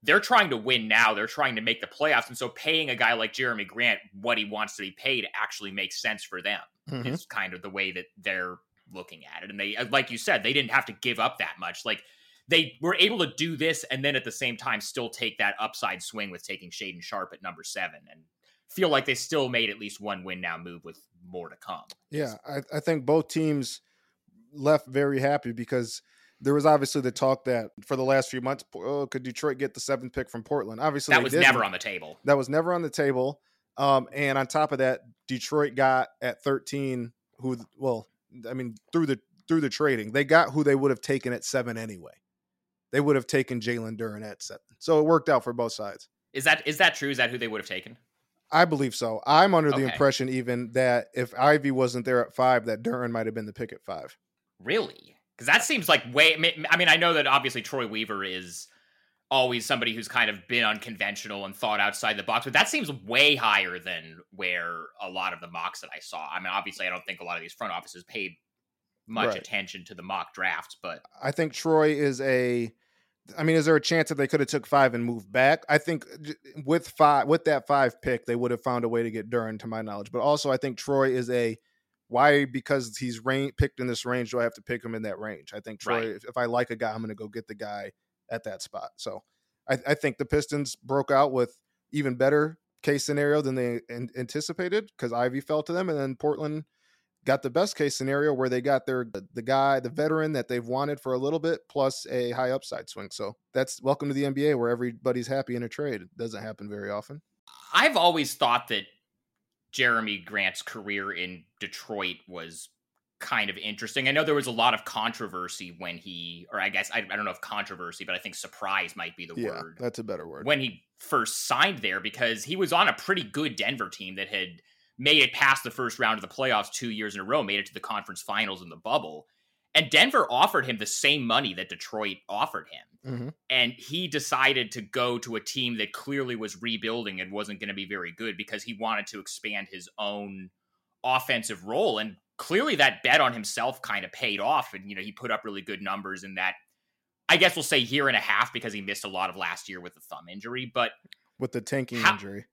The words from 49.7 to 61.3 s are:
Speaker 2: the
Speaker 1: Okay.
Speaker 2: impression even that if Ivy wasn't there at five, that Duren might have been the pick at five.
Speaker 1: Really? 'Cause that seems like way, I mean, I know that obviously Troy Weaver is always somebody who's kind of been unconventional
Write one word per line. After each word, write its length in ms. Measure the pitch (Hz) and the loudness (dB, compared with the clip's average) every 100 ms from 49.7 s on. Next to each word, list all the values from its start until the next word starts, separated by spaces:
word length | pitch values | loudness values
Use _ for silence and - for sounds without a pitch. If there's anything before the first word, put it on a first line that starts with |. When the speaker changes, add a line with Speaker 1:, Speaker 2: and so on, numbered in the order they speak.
Speaker 2:
the 60 | 135 | 2
Speaker 1:
Okay. 160 | 135 | 0
Speaker 2:
impression 360 | - 139 131 131 | 4 4 4 -2
even 440 | 131 123 123 120 | -2 -2 -2 0
that 340 | 120 127 123 - - | 2 4 4 0 -4
if 180 | 123 | -4
Ivy 380 | - 135 151 139 | 4 6 6 4
wasn't 340 | 131 127 123 120 | 2 2 2 2
there 180 | 123 | 2
at 120 | 120 - | 2 2
five, 300 | 127 127 113 | 4 4 2
that 180 | 110 | -4
Duren 260 | 117 123 123 | -2 -2 -2
might 160 | 117 110 | -2 -4
have 80 | |
been 140 | 110 107 | -4 -8
the 60 | |
pick 200 | 101 117 | -8 -10
at 100 | - | -10
five. 320 | - 85 - - _ _ _ _ | -10 -10 -10 -18 _ _ _ _
Speaker 1:
Really? 580 | 92 202 180 - - _ _ _ | -2 -2 -2 -8 -20 _ _ _
'Cause 80 | 120 | 4
that 160 | 196 | 4
seems 260 | - 285 170 | 4 -2 4
like 140 | 151 120 | 4 4
way, 220 | 127 160 160 170 160 151 | 6 6 6 0 -2 0
I 80 | 170 | 4
mean, 100 | 175 | 6
I 80 | 165 | 6
know 160 | 170 | 6
that 120 | 160 139 | 4 4
obviously 380 | 139 131 123 | 4 2 -4
Troy 240 | 107 135 113 | -6 -4 -4
Weaver 360 | 107 110 101 | -4 -4 -4
is 440 | 95 92 90 87 - _ _ _ _ _ _ | -4 -6 -10 -14 -16 _ _ _ _ _ _
always 340 | 135 127 123 107 | 2 4 2 0
somebody 300 | 127 117 113 | 0 0 -2
who's 120 | 110 | -2
kind 220 | 123 110 | 2 2
of 180 | 101 90 | 0 -2
been 160 | 123 | 2
unconventional 840 | 110 107 120 104 101 101 107 | 2 0 -6 -6 -4 -4 -8